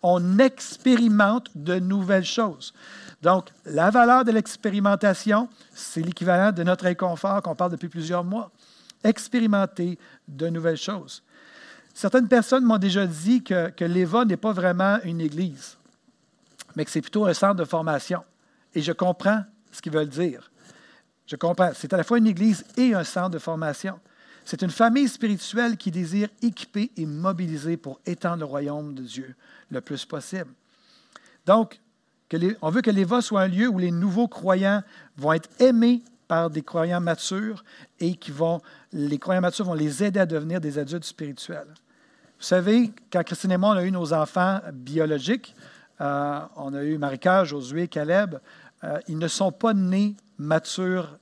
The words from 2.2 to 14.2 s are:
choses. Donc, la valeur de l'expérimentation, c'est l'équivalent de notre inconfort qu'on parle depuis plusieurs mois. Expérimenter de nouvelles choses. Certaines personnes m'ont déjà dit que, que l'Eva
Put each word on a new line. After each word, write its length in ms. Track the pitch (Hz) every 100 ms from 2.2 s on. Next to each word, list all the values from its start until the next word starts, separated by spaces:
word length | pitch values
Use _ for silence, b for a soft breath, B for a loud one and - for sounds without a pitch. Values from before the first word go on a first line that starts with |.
| 175
choses. 480 | - 220 143 - B B B B B
Donc, 280 | - 185 - _
la 280 | - 151 180
valeur 340 | 247 240 254 240
de 60 |
l'expérimentation, 1160 | 220 208 - 214 196 202 202 208 185 214 208 247 b b -
c'est 260 | - -
l'équivalent 500 | 165 175 175 180 202
de 120 | 175
notre 240 | 175 180 180
inconfort 560 | 175 185 165 196 196
qu'on 100 | 180
parle 160 | 151 180
depuis 180 | 170 175
plusieurs 360 | 165 160 175
mois. 260 | 175 214 208 _ b b b b
Expérimenter 960 | 214 226 - 247 226 202 196 - 175 175 B B -
de 200 | 139 165
nouvelles 280 | 165 165 160
choses. 460 | - 196 135 - _ B B B B B B
Certaines 340 | - 196 254 226
personnes 380 | 247 208 262 247
m'ont 140 | 220
déjà 260 | 196 185 190
dit 380 | 156 175 247
que, 260 | - 185 165
que 160 | - 170
l'Eva 400 | 175 180 220